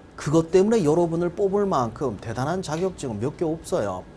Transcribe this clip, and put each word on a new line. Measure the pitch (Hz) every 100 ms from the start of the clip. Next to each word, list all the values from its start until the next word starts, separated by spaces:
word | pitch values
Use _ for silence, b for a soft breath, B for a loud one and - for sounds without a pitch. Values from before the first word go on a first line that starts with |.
| - -
그것 | 147 160 165
때문에 | 190 208 226
여러분을 | 147 165 170 165 175
뽑을 | 175 202 202 202
만큼 | 156 117 - 139 101
대단한 | 117 113 135 185
자격증은 | 175 160 190 180 135 104
몇 | 123 -
개 |
없어요. | 165 151 - 175 104 92 -